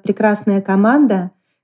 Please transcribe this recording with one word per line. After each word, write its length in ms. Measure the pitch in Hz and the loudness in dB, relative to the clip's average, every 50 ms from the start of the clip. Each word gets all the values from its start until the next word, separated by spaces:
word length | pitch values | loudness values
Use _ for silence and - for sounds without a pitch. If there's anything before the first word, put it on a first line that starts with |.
| - | -4
прекрасная 580 | 208 196 - 214 214 208 208 - 208 196 196 | -4 -2 0 0 0 0 -2 -2 -2 -2 -2
команда, 680 | 196 196 190 196 208 226 262 302 294 226 202 190 180 185 - _ _ _ _ _ | -2 0 0 2 2 2 4 2 2 2 0 -2 -4 -6 -12 _ _ _ _ _